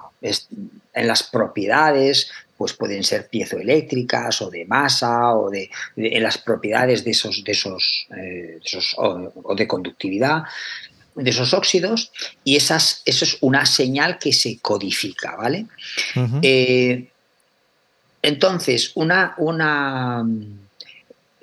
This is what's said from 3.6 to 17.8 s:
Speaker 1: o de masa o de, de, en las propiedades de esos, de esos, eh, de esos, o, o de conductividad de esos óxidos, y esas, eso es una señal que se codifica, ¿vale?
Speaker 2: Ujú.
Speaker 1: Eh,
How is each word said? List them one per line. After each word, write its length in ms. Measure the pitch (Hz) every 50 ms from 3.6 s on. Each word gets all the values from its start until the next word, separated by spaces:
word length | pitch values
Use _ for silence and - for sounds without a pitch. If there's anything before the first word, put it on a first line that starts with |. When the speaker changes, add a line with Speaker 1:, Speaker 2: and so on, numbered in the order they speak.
| 95 113 147 156 139 - 135 127 123 127 - 113 117 120 - - 107
Speaker 1:
o 80 | 92
de 140 | 90 85 85
masa 680 | 92 117 135 143 139 127 - 127 120 117 120 120 120 113
o 140 | 110 101 98
de, 200 | 101 98 95 - - - - - -
de, 140 | - 110 113
en 120 | 117 113
las 160 | 110 107 -
propiedades 680 | - - 117 110 - - 104 110 117 127 127 120 104 95
de 60 | 117
esos, 320 | 107 - - 107 - - 98
de 80 | 104 101
esos, 520 | - - 101 92 92 - - - - - - 101
eh, 440 | 95 95 92 87 87 87 82 82 82
de 20 | -
esos, 300 | - 92 92 - - - -
o, 320 | - 101 90 90 90 92 - 92 -
o 120 | - 98
de 120 | 101 110
conductividad 760 | - - 90 92 92 - - - 95 95 104 127 139 156 160 160 - - - - - - - - - _ _ _ _ -
de 140 | 156 131 123
esos 220 | 120 123 123 127 180
óxidos, 560 | 202 - - - 180 170 202 226 226 - - - - - - - _ -
y 120 | - 170
esas, 460 | 143 143 - 160 160 - - - - -
eso 200 | - - - 165
es 120 | 147 - -
una 240 | - 127 135 143 -
señal 520 | - - - 135 127 135 143 151 175 175 -
que 120 | - 147
se 280 | 131 - - 120 101 -
codifica, 760 | - - 104 98 101 95 - - - 98 87 - - - -
¿vale? 300 | - 110 123 151 196 226 - - - - - - - - - -
Speaker 2:
Ujú. 240 | 131 127 117 123 147
Speaker 1:
Eh, 680 | 160 135 131 131 127 127 127 127 127 123 123 123 127 - _ _ _ _ _ _ _ _ _ _ _ _ _ _